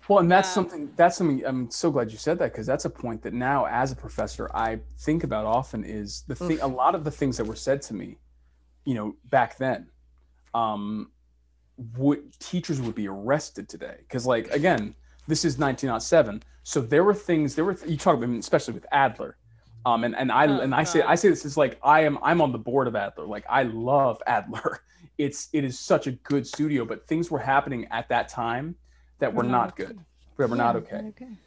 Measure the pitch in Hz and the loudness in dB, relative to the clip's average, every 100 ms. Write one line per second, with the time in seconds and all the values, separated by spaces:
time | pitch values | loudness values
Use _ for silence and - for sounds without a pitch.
0 | - 202 170 185 190 208 180 160 147 - | 6 6 8 6 6 0 -2 -6 -10 4
1 | 170 - 175 135 135 131 123 - 170 139 | 4 6 0 0 -2 -4 -6 -2 0 2
2 | 113 113 - 175 127 - 113 131 139 - | -2 -4 -2 0 -2 -4 -4 -2 -4 -8
3 | 120 113 117 117 127 139 117 117 131 127 | -8 -8 -6 -4 0 0 0 0 -2 -4
4 | 117 - 107 - 113 - 113 - - - | -10 -6 -6 -6 -8 -4 -4 -4 -10 -8
5 | - 160 147 107 107 120 131 113 - 107 | -2 -2 0 -4 0 -2 -2 -10 -8 -10
6 | 101 - - 127 180 156 139 127 135 175 | -10 -12 -10 -8 -4 -2 -2 2 2 2
7 | 151 - 139 120 110 110 - 143 - 107 | -4 -2 -2 -2 -6 -4 -2 -2 -2 -10
8 | 98 - _ _ _ _ _ _ - 120 | -10 -16 _ _ _ _ _ _ -4 -4
9 | 107 - 123 135 117 - 131 117 - _ | -4 -10 0 2 2 -2 -4 -4 -8 _
10 | _ _ _ _ _ 117 113 107 104 107 | _ _ _ _ _ -2 -2 -2 -6 -8
11 | - _ _ _ _ _ _ - 113 120 | -10 _ _ _ _ _ _ -18 -14 -2
12 | 139 143 - _ - 180 - 143 117 113 | 0 0 -4 _ -6 -6 -4 -4 -2 -4
13 | 101 98 104 147 - - - - - - | -6 -6 0 0 0 -14 -14 -14 -14 -16
14 | _ 131 120 117 117 143 170 139 107 - | _ -6 0 0 2 0 2 2 -2 -10
15 | _ _ - 156 170 131 143 127 135 113 | _ _ -4 0 0 0 0 0 -2 -4
16 | - 170 113 104 - - - 151 117 143 | 4 4 4 -2 -14 -20 -4 -4 2 4
17 | 190 202 - 165 143 - 175 185 - 151 | 6 2 2 2 2 0 -2 -2 -4 0
18 | 185 143 120 120 - 160 - 113 - 143 | 4 2 2 -4 0 0 0 -10 0 2
19 | 135 113 - - _ _ _ - 127 117 | 2 0 -12 -14 _ _ _ -6 0 2
20 | 117 - 131 117 147 135 135 131 156 160 | 0 -2 0 4 4 4 2 0 2 2
21 | 120 175 208 156 147 139 135 - 135 156 | 4 6 6 4 0 2 2 2 4 6
22 | 151 143 139 170 147 117 107 135 123 110 | 6 2 2 4 2 0 0 0 2 -2
23 | 101 - 80 104 - 127 127 113 117 139 | -6 -8 -10 -10 -2 0 0 -2 2 4
24 | 135 113 - 117 92 - - - _ _ | 4 0 -2 -2 -2 -6 -6 -8 _ _
25 | 165 - 143 - - 156 139 127 - 160 | -20 -4 -4 -4 -4 -2 -2 -6 0 0
26 | 139 123 - 143 135 - 151 143 113 110 | 2 -8 -2 -2 -2 -4 -2 0 -2 -8
27 | - 160 170 147 135 139 143 123 110 113 | -4 -2 -2 -4 2 0 0 -8 -6 -8
28 | - 120 - - 117 120 151 175 _ _ | -2 -2 -2 -6 -4 -4 -6 -12 _ _
29 | _ _ 131 110 120 123 104 - 92 208 | _ _ -2 0 0 2 0 -4 -10 -10
30 | - _ _ - 127 120 117 117 - 214 | -20 _ _ -2 0 2 2 2 -4 -10
31 | 214 - 254 208 | -10 -14 -18 -20